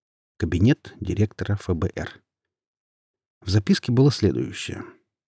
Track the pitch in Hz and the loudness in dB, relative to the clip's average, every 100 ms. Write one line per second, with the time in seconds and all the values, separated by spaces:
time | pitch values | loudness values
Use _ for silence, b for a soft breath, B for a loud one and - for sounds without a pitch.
0 | _ _ _ - 82 85 107 151 - - | _ _ _ -6 -2 2 2 2 -2 -10
1 | 90 87 107 - - 98 - 85 85 - | -4 -2 -2 -2 -4 -4 -2 -2 -4 -6
2 | - - _ _ _ _ _ _ _ _ | -12 -14 _ _ _ _ _ _ _ _
3 | _ _ _ _ 92 104 - - - 120 | _ _ _ _ -2 0 2 0 2 4
4 | 139 - 98 62 64 98 - - - - | 4 4 0 0 -4 -8 -10 -10 -14 -20
5 | _ _ | _ _